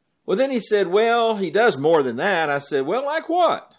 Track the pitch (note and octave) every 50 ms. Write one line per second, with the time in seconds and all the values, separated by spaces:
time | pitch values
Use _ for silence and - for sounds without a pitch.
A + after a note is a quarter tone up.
0 | _ _ _ _ _ - F3+ G#3 C4+ C#4 C4+ A#3 - - G#3+ G3+ G3 E3+ F3+ G#3
1 | A3+ A#3 A#3 A#3+ A#3 A3+ A3 G3+ G3 E3 C#3+ G3+ A#3 A#3 - C3 C#3+ D#3+ E3+ D#3
2 | C3+ B2+ A2+ A#2+ E3 G#3 G3 E3 D#3+ D3 C#3+ C#3+ C#3 - D3+ C3+ C3 D3 G3 B3+
3 | C#4+ C#4 D4+ D#4+ D#4+ - E4 F4+ E4+ D4 C#3 - - _ _